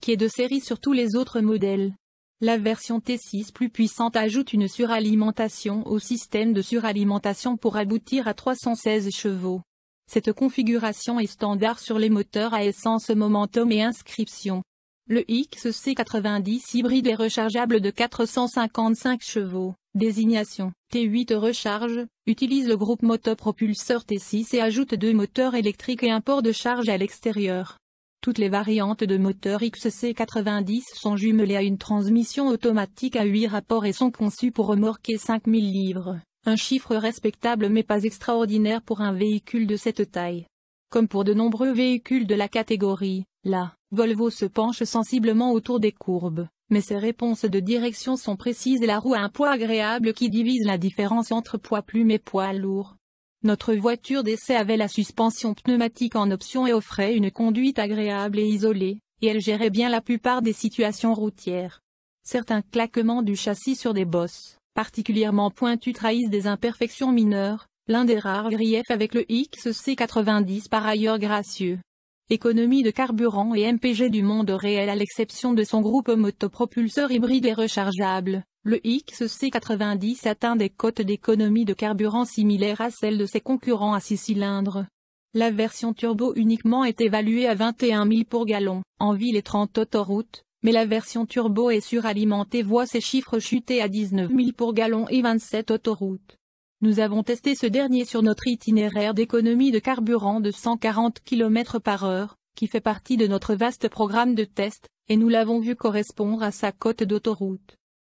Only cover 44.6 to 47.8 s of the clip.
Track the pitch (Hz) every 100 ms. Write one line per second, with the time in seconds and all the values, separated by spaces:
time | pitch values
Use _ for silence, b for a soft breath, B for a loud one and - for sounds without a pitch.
44.6 | 220 233 226 233 220 254 226 220 247 226
45.6 | 226 240 214 - - 180 175 160 170 _
46.6 | - 208 - 202 214 233 233 226 214 196
47.6 | 190 240